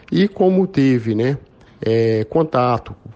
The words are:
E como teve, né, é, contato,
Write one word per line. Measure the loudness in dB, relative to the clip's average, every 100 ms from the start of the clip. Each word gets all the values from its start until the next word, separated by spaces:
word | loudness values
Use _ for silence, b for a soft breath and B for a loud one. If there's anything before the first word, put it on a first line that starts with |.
| B
E | 0 0
como | 2 2 2 0
teve, | 2 2 2 0 -2
né, | -2 -4 -8 _ B -8
é, | -2 0 0 0 -2
contato, | -2 0 0 0 -2 -6 -18 -20